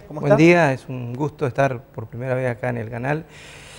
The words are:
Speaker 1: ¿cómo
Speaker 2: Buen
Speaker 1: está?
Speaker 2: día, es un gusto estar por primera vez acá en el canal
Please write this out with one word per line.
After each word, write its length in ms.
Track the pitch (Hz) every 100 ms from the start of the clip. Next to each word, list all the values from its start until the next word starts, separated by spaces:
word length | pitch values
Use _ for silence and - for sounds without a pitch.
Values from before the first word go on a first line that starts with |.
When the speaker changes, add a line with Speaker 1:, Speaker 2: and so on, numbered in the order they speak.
| -
Speaker 1:
¿cómo 140 | 151
Speaker 2:
Buen 120 | 143
Speaker 1:
está? 80 | 147
Speaker 2:
día, 320 | 165 175 151
es 160 | 131 -
un 240 | 127 120
gusto 320 | 123 147 -
estar 380 | 139 127 139 120
por 240 | - - 113
primera 300 | 117 131 127
vez 120 | 127
acá 200 | 117 127
en 80 | 120
el 120 | 113
canal 360 | 117 131 151 - - - - -